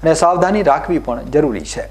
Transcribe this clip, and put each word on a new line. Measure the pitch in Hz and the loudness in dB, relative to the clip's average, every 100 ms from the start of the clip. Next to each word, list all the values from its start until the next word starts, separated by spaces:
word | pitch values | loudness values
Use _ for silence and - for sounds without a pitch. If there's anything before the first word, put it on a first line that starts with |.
અને | 160 | 2
સાવધાની | 160 170 180 180 208 | 2 2 2 2 2
રાખવી | 180 143 - 170 | 2 0 0 -4
પણ | - 120 135 | -2 -8 -2
જરૂરી | 139 151 104 | 0 0 -2
છે | 76 - - | -8 -10 -12